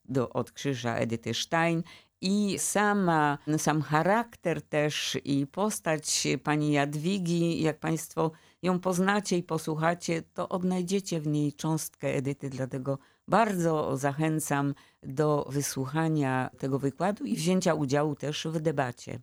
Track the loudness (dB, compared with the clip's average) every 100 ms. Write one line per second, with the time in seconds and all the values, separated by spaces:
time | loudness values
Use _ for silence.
0 | -4 -2 0 -2 -4 -6 -4 -2 -2 -2
1 | -2 -2 -4 -4 -2 0 2 0 -2 -12
2 | -20 _ 0 2 2 0 0 2 2 4
3 | 4 4 2 0 -2 0 2 0 2 2
4 | 4 2 0 -4 -4 -4 -2 0 0 0
5 | -4 -4 -2 -2 -2 -2 -2 -2 -2 -2
6 | 0 0 0 0 0 0 2 2 2 0
7 | -2 0 0 2 2 2 0 0 -2 -2
8 | -4 -2 -2 -4 -16 _ 0 0 0 2
9 | 2 2 0 -2 0 -4 -4 0 0 0
10 | -2 -4 -4 -8 -4 -2 0 0 0 -2
11 | -2 -4 0 0 0 -2 -2 -2 -4 -6
12 | -2 -2 -2 -4 -8 -6 -6 -4 -4 -6
13 | -8 _ 0 2 2 2 2 2 0 0
14 | 0 0 0 0 0 0 0 -4 -10 _
15 | -6 0 2 2 0 -2 -2 -4 -2 0
16 | 2 2 2 0 -2 -4 -2 0 -2 -2
17 | -2 -2 -4 -2 2 2 4 2 2 2
18 | 2 -2 -4 -4 -4 -2 0 0 -2 -6
19 | -10 -12